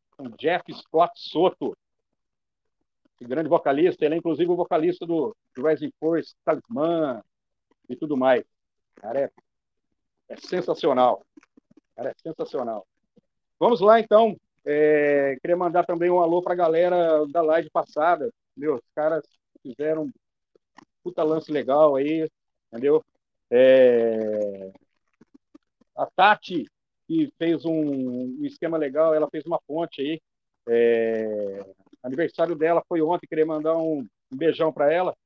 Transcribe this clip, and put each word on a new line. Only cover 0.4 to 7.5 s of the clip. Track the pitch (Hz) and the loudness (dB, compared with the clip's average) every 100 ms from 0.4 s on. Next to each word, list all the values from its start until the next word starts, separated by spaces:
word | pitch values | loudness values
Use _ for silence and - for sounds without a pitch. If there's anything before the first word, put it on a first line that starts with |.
| 147 175 - | -2 -2 -6
Scott | 139 - 160 170 - | -18 -4 0 0 -2
Soto. | - - 180 - - - _ _ _ _ _ _ _ _ _ _ _ _ _ | -6 0 0 0 -8 -8 _ _ _ _ _ _ _ _ _ _ _ _ _
Esse | - 120 | -18 -8
grande | 135 156 | -6 0
vocalista, | 165 147 139 180 - | 0 2 2 0 0
ele | 151 | -2
é | 160 | -2
inclusive | 165 147 175 | -4 -2 0
o | 175 | -2
vocalista | - 160 170 180 165 | 0 0 0 -2 -4
do, | 165 120 - _ | -2 -4 -6 _
do | - 151 | -6 -2
Rising | 156 147 - | -2 -4 -6
Force, | 156 165 - _ | -2 -2 -6 _
Talismã | - 151 - 117 160 170 147 113 - _ _ | -4 -4 -6 -4 -2 -2 -2 -6 -14 _ _